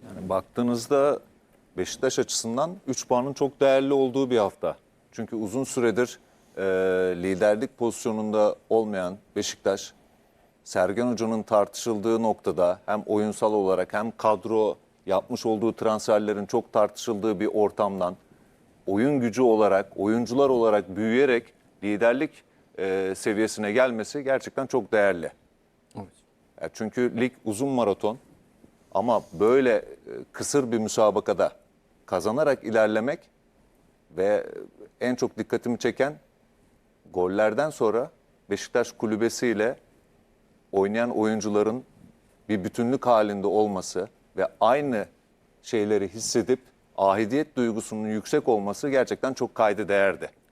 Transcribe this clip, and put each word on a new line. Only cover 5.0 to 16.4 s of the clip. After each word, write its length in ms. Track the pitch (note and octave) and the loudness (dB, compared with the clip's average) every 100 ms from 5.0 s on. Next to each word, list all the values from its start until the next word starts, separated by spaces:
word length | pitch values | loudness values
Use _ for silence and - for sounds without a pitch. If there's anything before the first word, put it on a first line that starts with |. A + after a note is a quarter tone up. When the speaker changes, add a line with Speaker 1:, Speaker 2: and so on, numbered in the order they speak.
| _ | _
Speaker 1:
Çünkü 240 | - G#2+ A2 | -12 -8 -6
uzun 280 | G#2 B2 | -4 -4
süredir, 560 | C3 C3 A#2 G#2+ B2 - _ _ _ - | -4 0 2 2 -2 -4 _ _ _ -4
e, 40 | F#2+ F#2+ F#2+ F#2 F#2 F2 | 0 2 2 2 0 0
liderlik 540 | F#2 F2+ G#2 G#2+ C3 - | -2 2 2 2 -2 -4
pozisyonunda 760 | A#2 - A#2+ A2 G#2+ G#2+ G#2 - - | -4 -2 -4 -2 0 2 2 0 0
olmayan 480 | A2 G#2+ G2 F2+ G2 _ G#2 | 0 0 -2 -6 -8 _ -6
Beşiktaş, 580 | - - G2+ G2+ - - _ _ _ _ _ _ | -6 -4 -2 -2 -4 -20 _ _ _ _ _ _
Sergen 440 | - G2 F#2 G2+ B2 | -6 0 0 0 -2
Hoca'nın 320 | A2+ A2+ A2 | -2 -2 -4
tartışıldığı 800 | - G#2+ G2+ - A#2+ G#2+ A2+ A#2 | 0 2 2 -2 -4 -2 0 0
noktada 560 | A2+ G2+ G2+ E2 F2 F#2+ - | 0 -2 -2 0 0 0 -4
hem 160 | G#2+ | -4
oyunsal 500 | - G#2+ G#2+ G2 A2 | -2 -2 -2 0 0
olarak 400 | G#2+ F#2+ F2+ F2+ | 2 2 0 -2
hem 180 | G#2+ A2+ - | -4 -6 -2
kadro 600 | A2 G2+ A2 A2 G#2+ - _ _ - | 0 0 0 0 0 -2 _ _ -2
yapmış 400 | F#2+ - A#2+ A2+ | -2 -2 -4 -2
olduğu 280 | G#2+ A2+ | 0 -2
transferlerin 720 | - A2 G#2+ - G#2+ G#2+ G2+ | 0 0 0 2 2 2 -4